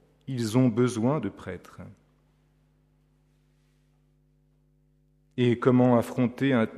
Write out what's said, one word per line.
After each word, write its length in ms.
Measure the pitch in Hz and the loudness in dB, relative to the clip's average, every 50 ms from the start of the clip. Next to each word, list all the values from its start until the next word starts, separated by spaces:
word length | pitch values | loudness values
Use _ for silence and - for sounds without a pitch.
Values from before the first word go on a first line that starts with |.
| _ _ _ _ _ - | _ _ _ _ _ -10
ils 300 | 135 120 117 107 104 127 | -6 -6 -4 0 2 4
ont 100 | 131 123 | 4 4
besoin 540 | 104 117 123 123 123 113 110 127 139 - | 4 2 2 0 0 0 -2 -2 -2 -2
de 80 | 101 98 | -4 -6
prêtres. 500 | - - - 98 90 87 - - - - 90 101 101 - _ _ _ _ _ _ _ _ _ _ _ _ _ _ _ _ _ _ _ _ _ _ _ _ _ _ _ _ _ _ _ _ _ _ _ _ _ _ _ _ _ _ _ _ _ _ _ _ _ _ _ _ _ _ _ _ _ _ _ _ _ _ _ _ _ _ _ 123 | -8 -10 -12 -14 -14 -14 -16 -20 -20 -20 -20 -20 -20 -20 _ _ _ _ _ _ _ _ _ _ _ _ _ _ _ _ _ _ _ _ _ _ _ _ _ _ _ _ _ _ _ _ _ _ _ _ _ _ _ _ _ _ _ _ _ _ _ _ _ _ _ _ _ _ _ _ _ _ _ _ _ _ _ _ _ _ _ 0
Et 220 | 123 123 117 120 | 0 0 0 0
comment 380 | - 131 123 127 123 127 120 117 | 0 2 2 4 4 4 4 2
affronter 540 | 110 - - - 127 113 - - 135 139 | 0 -2 -4 -4 -4 -4 -4 -2 -2 0
un, 160 | 131 117 110 110 - | 0 0 0 -2 -4